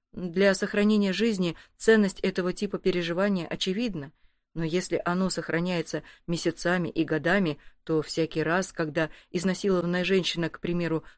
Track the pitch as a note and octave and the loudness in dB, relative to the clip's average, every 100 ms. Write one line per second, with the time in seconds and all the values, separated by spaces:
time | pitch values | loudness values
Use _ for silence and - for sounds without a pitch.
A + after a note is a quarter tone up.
0 | _ - F3+ E3 G3 F#3+ G3+ G#3 G#3 G#3+ | _ -10 -4 2 4 4 0 2 4 4
1 | G3+ F3+ A3+ G3+ F3 D#3 - - - A3 | 2 2 0 2 -2 -4 -12 -2 4 6
2 | G3 - F#3+ F#3 F3+ F3+ G3+ F#3 F#3+ F3+ | 4 0 -2 -2 -2 -2 -4 -2 0 0
3 | E3+ E3+ G3+ F#3+ E3 - - F#3+ A#3+ F3 | -2 0 0 0 -2 -4 -4 -2 -4 -4
4 | C#3 - _ _ _ D#3+ E3 F3 F3+ E3+ | -10 -16 _ _ _ -6 -2 -2 -2 -2
5 | - F3+ F#3+ - E3 D#3+ F3 F3+ D#3 D#3 | 0 0 0 -2 -4 -2 0 -2 -2 -6
6 | - - - E3+ F3 E3 E3+ F3+ E3+ - | -8 -12 -4 -2 0 0 0 0 0 -2
7 | D#3+ D#3 D3 G3 F3+ C#3+ - - - D#3+ | 0 0 2 2 2 -2 -10 -14 -2 -2
8 | D3 - D#3+ D#3+ D#3 F3 F#3 - D#3+ D3 | 0 -2 -2 -2 0 0 -2 -4 -4 -2
9 | D#3 - _ F3+ F3+ F3+ G3+ F#3 E3+ F3+ | -4 -6 _ -2 -2 0 2 2 2 0
10 | F3 F#3+ E3 - E3 - - F3 E3 D#3+ | 2 2 0 -2 -4 -4 -4 -2 0 -2
11 | - | -4